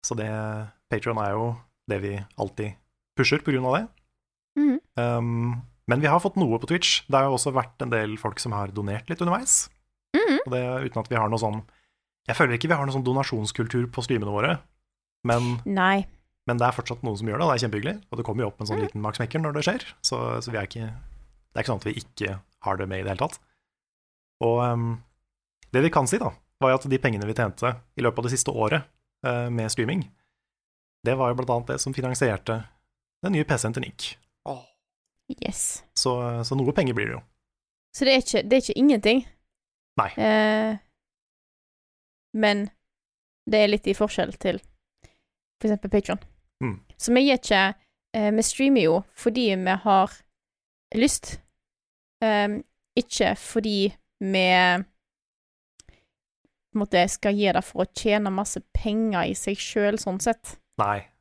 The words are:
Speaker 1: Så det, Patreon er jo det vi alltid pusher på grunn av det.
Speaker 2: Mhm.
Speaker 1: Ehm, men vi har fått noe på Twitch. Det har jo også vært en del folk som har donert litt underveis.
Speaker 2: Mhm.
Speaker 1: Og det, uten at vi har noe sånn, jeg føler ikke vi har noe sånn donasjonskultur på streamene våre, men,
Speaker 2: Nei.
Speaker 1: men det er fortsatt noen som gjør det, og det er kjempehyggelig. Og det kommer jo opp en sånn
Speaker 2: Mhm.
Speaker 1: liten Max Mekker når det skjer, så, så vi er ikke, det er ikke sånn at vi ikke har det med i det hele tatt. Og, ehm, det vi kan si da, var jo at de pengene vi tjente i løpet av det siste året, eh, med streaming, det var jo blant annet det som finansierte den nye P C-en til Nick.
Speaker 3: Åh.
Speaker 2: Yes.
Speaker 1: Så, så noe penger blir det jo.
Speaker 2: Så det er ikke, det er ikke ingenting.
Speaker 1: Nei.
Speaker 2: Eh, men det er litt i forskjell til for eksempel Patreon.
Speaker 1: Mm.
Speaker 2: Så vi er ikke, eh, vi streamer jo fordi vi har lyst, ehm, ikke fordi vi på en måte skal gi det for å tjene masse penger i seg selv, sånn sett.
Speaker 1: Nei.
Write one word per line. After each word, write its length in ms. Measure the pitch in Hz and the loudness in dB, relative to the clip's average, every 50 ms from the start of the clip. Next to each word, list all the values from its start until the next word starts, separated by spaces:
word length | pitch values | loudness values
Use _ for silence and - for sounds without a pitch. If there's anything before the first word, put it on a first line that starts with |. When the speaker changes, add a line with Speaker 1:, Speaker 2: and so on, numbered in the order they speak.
| - | -6
Speaker 1:
Så 100 | - 120 | -6 -6
det, 140 | 113 107 110 107 110 110 110 107 107 110 104 - _ _ _ | -4 -4 -6 -6 -6 -6 -6 -6 -8 -10 -12 -14 _ _ _
Patreon 280 | - 110 - 127 113 110 | -4 -4 -2 -2 -2 0
er 120 | 107 101 | 0 -2
jo 240 | 98 107 113 120 117 117 - _ _ _ _ - | 0 0 -2 -2 -4 -6 -10 _ _ _ _ -4
det 140 | 107 98 | -4 -4
vi 120 | 98 101 101 101 98 - _ - | -2 -4 -6 -6 -8 -12 _ -6
alltid 340 | 113 95 - - 107 104 95 _ _ _ _ _ _ _ _ - | -6 -6 -4 -8 -8 -8 -8 _ _ _ _ _ _ _ _ 0
pusher 220 | 135 - 147 151 - | 2 2 2 0 0
på 80 | - 139 | 0 0
grunn 120 | 127 127 | 0 2
av 100 | 127 131 | 2 0
det. 140 | 165 220 226 _ _ _ _ _ _ _ _ _ _ _ _ _ 294 | 0 -2 -4 _ _ _ _ _ _ _ _ _ _ _ _ _ 2
Speaker 2:
Mhm. 220 | 294 294 254 302 _ _ _ - | 2 2 2 0 _ _ _ -2
Speaker 1:
Ehm, 640 | 120 120 120 120 117 117 117 117 117 120 120 120 - - _ _ _ - | 0 0 0 0 0 0 0 0 0 -2 -2 -4 -8 -14 _ _ _ 0
men 120 | 120 135 | 2 2
vi 60 | 151 147 | 4 4
har 120 | 147 175 | 4 4
fått 160 | - 202 - 196 | 2 2 0 2
noe 200 | 180 127 110 117 | 2 2 2 0
på 80 | 127 - | 0 0
Twitch. 340 | 170 175 170 - - - - _ | -2 0 2 2 0 0 0 _
Det 80 | 139 | 4
har 100 | 135 135 139 | 4 4 4
jo 60 | 135 | 2
også 160 | 123 - 147 131 | 0 0 0 0
vært 280 | 131 120 120 _ _ | 0 -2 -2 _ _
en 80 | 135 123 | -4 -2
del 280 | 120 113 110 107 107 107 | 0 0 0 -2 -4 -4
folk 220 | - 110 104 - | -4 -6 -6 -4
som 120 | - 123 107 | -6 -4 -4
har 140 | 104 101 98 | -4 -4 -4
donert 420 | 98 104 104 98 101 107 - - | -6 -6 -4 -4 -4 -6 -6 -8
litt 100 | 165 - | -6 -2
underveis. 480 | 175 175 175 220 254 - - - - - _ _ _ _ _ _ _ _ - | 0 0 0 -2 0 0 0 0 0 -4 _ _ _ _ _ _ _ _ 0
Speaker 2:
Mhm. 240 | 311 440 453 277 302 539 | 2 4 4 2 0 0
Speaker 1:
Og 60 | - | -2
det, 120 | 123 127 127 123 127 127 135 123 | -2 -2 -2 -2 -2 -4 -4 -4
uten 80 | - 117 | -4 -4
at 100 | 110 - | -4 -2
vi 60 | 123 | 0
har 140 | 117 110 104 | 0 2 2
noe 80 | 113 110 | 2 0
sånn, 220 | 113 107 104 107 104 _ _ _ _ _ _ _ _ _ _ _ _ - | 0 -2 -2 -4 -8 _ _ _ _ _ _ _ _ _ _ _ _ -6
jeg 80 | 117 | 0
føler 180 | - 165 131 120 117 | 2 2 2 2 0
ikke 120 | - 160 | 0 0
vi 60 | 170 | 0
har 100 | 147 139 | 0 0
noe 80 | 139 135 | -2 -2
sånn 80 | 135 127 | -2 0
donasjonskultur 840 | 123 127 135 135 - - 113 107 104 - - 117 117 - 123 120 123 | 0 0 0 0 -2 -2 -4 -4 -4 -4 -4 -4 -2 0 -2 -2 -2
på 100 | - - 117 | -4 -8 -4
streamene 280 | - 131 113 101 101 | -2 -2 -2 0 -2
våre, 280 | 101 101 110 151 170 147 - _ _ _ _ _ _ _ _ _ _ _ _ | -2 0 0 0 -2 -2 -6 _ _ _ _ _ _ _ _ _ _ _ _
men, 360 | 117 117 120 123 120 123 120 - | 0 0 2 2 0 -4 -4 -4
Speaker 2:
Nei. 420 | - 202 190 185 185 196 196 190 - - _ _ _ _ _ _ - | -2 0 2 4 4 4 2 0 -4 -12 _ _ _ _ _ _ -4
Speaker 1:
men 100 | 120 120 | 0 2
det 100 | 120 123 | 2 2
er 40 | |
fortsatt 320 | 127 - 117 - 120 117 - | 0 -2 -6 -8 -8 -6 -4
noen 140 | 120 104 98 | -6 -4 -4
som 100 | 110 113 | -4 -4
gjør 100 | 104 127 | -2 0
det, 40 | 170 | 0
og 60 | 165 | 2
det 100 | 135 120 123 | 2 0 0
er 40 | 117 | -2
kjempehyggelig. 360 | 107 104 107 147 202 208 - _ | -2 -2 -4 -4 -6 -6 -10 _
Og 60 | - 120 | -10 -8
det 80 | 117 | -6
kommer 180 | 117 107 113 120 | -6 -4 -4 -4
jo 40 | 104 | -4
opp 120 | - _ | -4 _
en 60 | 110 104 | -6 -6
sånn 100 | 110 - | -4 -4
Speaker 2:
Mhm. 60 | - - | -4 -4
Speaker 1:
liten 140 | - 104 | -6 -6
Max 180 | 104 107 107 - | -6 -6 -4 -4
Mekker 200 | 120 113 - 160 | -6 -4 -4 -4
når 120 | 160 151 143 | -4 -2 -4
det 100 | 151 151 | -2 -2
skjer, 180 | 180 202 254 - - - _ | -2 -2 -2 -6 -12 -18 _
så, 400 | - - 131 120 120 117 117 117 | -4 -4 -2 -2 -4 -4 -4 -6
så 80 | - 117 | -6 -6
vi 60 | 113 107 | -6 -6
er 60 | 98 | -6
ikke, 220 | 98 - 113 113 110 | -6 -8 -10 -10 -10
det 680 | 110 120 - - - - - _ _ _ _ _ _ | -10 -14 -16 -16 -18 -20 -20 _ _ _ _ _ _
er 60 | - 113 | -6 -2
ikke 100 | - 117 | -2 -4
sånn 60 | 98 - | -4 -4
at 100 | 107 107 | -6 -6
vi 60 | 117 | -6
ikke 400 | - - _ - 107 95 98 95 - _ _ _ - | -10 -14 _ -6 -6 -6 -6 -8 -12 _ _ _ -4
har 140 | 101 98 95 | -4 -2 -2
det 100 | 98 95 | -4 -6
med 120 | 95 92 | -6 -6
i 40 | 95 | -4
det 60 | 98 98 90 | -6 -4 -2
hele 100 | 135 165 | -4 -4
tatt. 120 | - - _ _ _ _ _ _ _ _ _ _ _ _ _ _ _ _ _ _ _ _ | -4 -12 _ _ _ _ _ _ _ _ _ _ _ _ _ _ _ _ _ _ _ _
Og, 220 | 117 117 117 120 123 | 0 2 2 2 2
ehm, 380 | 123 120 117 117 117 117 120 - _ _ _ _ _ _ _ _ _ _ _ - _ | 0 0 0 -2 -4 -4 -8 -10 _ _ _ _ _ _ _ _ _ _ _ -18 _
det 120 | - 127 143 | 2 4 4
vi 60 | 165 | 4
kan 160 | - 160 135 120 | 4 2 2 2
si 100 | - 220 | 0 0
da, 140 | 220 131 - - _ _ _ _ | -2 -4 -6 -8 _ _ _ _
var 120 | 135 131 | 2 4
jo 40 | 131 | 4
at 140 | 131 - 139 | 2 2 0
de 80 | 131 127 | -2 2
pengene 280 | - 135 113 101 104 | 2 0 0 0 -2
vi 80 | 104 113 | -4 -2
tjente 480 | - 117 101 - - - 123 123 120 - _ _ | 0 -2 -2 -2 -2 -2 -2 -2 -2 -12 _ _
i 60 | - | 0
løpet 160 | 123 120 113 - | 0 0 0 0
av 60 | 117 | -4
det 80 | 120 | -4
siste 200 | 127 127 - - - | -2 -2 -2 -2 0
året, 300 | 117 110 107 - 160 135 _ _ _ _ _ _ _ - | 0 0 0 0 -2 -2 _ _ _ _ _ _ _ -4
eh, 260 | 127 123 120 120 120 | -4 -2 -2 -2 -2
med 200 | 120 117 110 110 | -2 -2 -2 -2
streaming, 380 | - - - 110 160 190 131 - _ _ _ _ _ _ _ _ _ _ _ _ _ _ _ _ _ _ _ | -2 -2 -2 0 0 -2 -4 -6 _ _ _ _ _ _ _ _ _ _ _ _ _ _ _ _ _ _ _
det 120 | 117 131 131 | -2 0 2
var 120 | 135 120 | 2 0
jo 60 | 123 | 0
blant 140 | 127 127 - | -2 -2 -2
annet 180 | 87 - 120 123 | -2 -2 -2 -4
det 120 | 127 135 | -6 -4
som 120 | - 135 135 | -4 -6 -6
finansierte 760 | - 127 127 127 123 143 123 104 95 - - 113 113 107 - _ _ _ _ _ _ _ _ _ _ - | -4 -4 -4 -2 0 0 0 0 -2 -2 -4 -4 -4 -6 -12 _ _ _ _ _ _ _ _ _ _ -4
den 80 | 185 202 | -2 0
nye 100 | 151 151 | 0 0
P 100 | - 156 120 | 0 0 0
C-en 140 | - 110 117 | 0 -2 -4
til 80 | 131 127 | -4 -8
Nick. 340 | - - - - - - _ _ _ _ _ _ | -10 -10 -12 -12 -12 -12 _ _ _ _ _ _
Speaker 3:
Åh. 200 | - 139 127 - _ _ _ _ _ _ _ _ _ _ _ _ _ | -12 -12 -12 -14 _ _ _ _ _ _ _ _ _ _ _ _ _
Speaker 2:
Yes. 540 | - - - - 190 - - - - - - _ _ | -14 -8 -8 -8 -6 -4 -6 -6 -6 -8 -14 _ _
Speaker 1:
Så, 480 | - - 131 123 123 123 120 120 117 117 | -2 -2 0 0 -2 -2 -4 -4 -4 -4
så 120 | 117 135 135 | -2 -2 0
noe 160 | 131 127 143 | 0 0 2
penger 200 | - 175 127 120 | 2 0 2 0
blir 120 | 110 104 - | -2 -2 -4
det 60 | 60 | -4
jo. 80 | - - _ _ _ _ _ _ _ _ _ _ _ _ _ _ | -8 -12 _ _ _ _ _ _ _ _ _ _ _ _ _ _
Speaker 2:
Så 100 | - 277 | 0 2
det 80 | 254 262 | 4 4
er 60 | 262 | 4
ikke, 280 | 254 - - 214 - 208 | 2 2 0 0 2 4
det 40 | 247 | 4
er 80 | 262 | 4
ikke 160 | 247 - - - | 4 2 0 4
ingenting. 480 | 254 294 285 214 - 208 233 262 247 - - _ _ _ _ _ _ _ _ _ _ _ _ - | 4 6 4 6 4 4 2 2 0 -4 -18 _ _ _ _ _ _ _ _ _ _ _ _ -2
Speaker 1:
Nei. 120 | - - - - | -2 -2 -2 0
Speaker 2:
Eh, 600 | 220 220 214 214 214 214 214 214 220 220 220 208 _ _ _ _ _ _ _ _ _ _ _ _ _ _ _ _ _ _ _ _ _ _ _ _ _ _ _ _ _ _ - | 2 2 4 4 4 2 2 0 0 -2 -4 -6 _ _ _ _ _ _ _ _ _ _ _ _ _ _ _ _ _ _ _ _ _ _ _ _ _ _ _ _ _ _ -2
men 360 | 220 220 208 202 202 202 202 _ _ _ _ _ _ _ _ _ _ _ _ _ _ _ - | 2 2 2 2 2 -2 -6 _ _ _ _ _ _ _ _ _ _ _ _ _ _ _ 2
det 120 | 214 214 208 | 4 4 6
er 40 | 208 | 6
litt 200 | 208 208 - - | 4 0 0 -2
i 60 | 196 | 0
forskjell 400 | - 208 208 - - 175 - 185 - | 2 0 0 2 -2 -2 -2 -4 -4
til 200 | - 190 170 - - - _ _ _ _ _ _ _ - _ _ _ _ _ _ _ _ _ _ | -4 -4 -4 -4 -8 -14 _ _ _ _ _ _ _ -20 _ _ _ _ _ _ _ _ _ _
for 60 | - 214 | 0 0
eksempel 220 | 214 208 - 196 | 0 0 -2 2
Patreon. 280 | - 208 202 - 180 196 - - _ _ _ _ _ _ 131 | 2 2 2 2 -6 -6 -6 -16 _ _ _ _ _ _ -4
Speaker 1:
Mm. 160 | 123 101 - _ _ - _ | -4 -4 -6 _ _ -12 _
Speaker 2:
Så 160 | - - 240 | 0 4 4
vi 160 | 254 269 285 | 6 6 6
er 80 | 262 247 | 4 2
ikke, 380 | - - 214 196 190 190 196 _ _ _ _ _ _ _ - | 2 2 4 4 4 2 0 _ _ _ _ _ _ _ -4
eh, 180 | 226 214 208 | 0 2 2
vi 100 | 208 220 | 2 2
streamer 400 | 226 - - - 269 269 277 247 175 | 2 0 0 2 4 4 6 6 6
jo 200 | 160 160 175 190 _ _ | 4 4 2 0 _ _
fordi 420 | - - 240 220 254 247 214 190 | -2 -2 0 0 2 0 0 0
vi 200 | 185 185 180 190 190 - | 0 0 0 -2 0 2
har 260 | 220 196 190 190 202 - - _ _ _ _ _ _ _ _ _ _ _ _ _ _ - | 4 4 4 4 2 -2 -14 _ _ _ _ _ _ _ _ _ _ _ _ _ _ 0
lyst, 420 | 214 233 294 - - - - - - _ _ _ _ _ _ _ _ _ _ _ _ _ _ _ _ | 2 2 2 2 -2 -6 -8 -14 -14 _ _ _ _ _ _ _ _ _ _ _ _ _ _ _ _
ehm, 420 | 233 220 214 208 202 202 208 - - _ _ _ _ _ _ 240 | 0 2 2 2 2 0 -2 -6 -8 _ _ _ _ _ _ -2
ikke 380 | 240 - - - 208 - - - | -2 -2 0 0 2 2 2 -2
fordi 580 | - - - 226 214 220 208 202 196 202 - _ _ _ _ _ | -6 -4 -4 -4 -2 0 0 2 0 0 0 _ _ _ _ _
vi 260 | 202 190 190 190 185 180 185 180 185 180 180 180 196 _ _ _ _ _ _ _ _ _ _ _ _ _ _ _ _ _ _ _ - - - _ _ _ _ _ _ _ _ _ _ _ _ _ _ _ | -4 0 2 4 4 6 6 6 6 4 2 0 -2 _ _ _ _ _ _ _ _ _ _ _ _ _ _ _ _ _ _ _ -20 -20 -20 _ _ _ _ _ _ _ _ _ _ _ _ _ _ _
på 60 | _ 214 | _ -4
en 60 | 202 | -2
måte 240 | - - 180 175 190 | 2 4 4 4 4
skal 240 | - - - 208 202 | 0 -2 0 0 2
gi 160 | 202 208 196 | 2 2 2
det 120 | 175 180 - | 2 2 0
for 200 | - - - 185 | -2 -2 -2 -2
å 60 | - _ | -2 _
tjene 380 | - - 226 208 208 208 196 | -4 0 2 2 2 2 0
masse 300 | 190 185 208 - - - - _ _ | -2 -2 -4 -4 -6 -10 -10 _ _
penger 540 | - - 226 208 220 226 220 202 180 175 - | -2 -2 0 0 0 0 0 0 0 0 0
i 60 | 190 | -2
seg 220 | - - - 202 - | -4 -4 -4 -4 -4
selv, 400 | - - - 220 208 202 208 220 | -6 -4 -2 0 2 2 0 0
sånn 220 | - 202 196 202 - | -4 -4 -4 -2 0
sett. 320 | 240 226 _ _ - - - _ _ _ - | -2 -2 _ _ -18 -18 -18 _ _ _ -2
Speaker 1:
Nei. 220 | 107 101 104 101 - - _ _ | 0 0 0 -2 -4 -12 _ _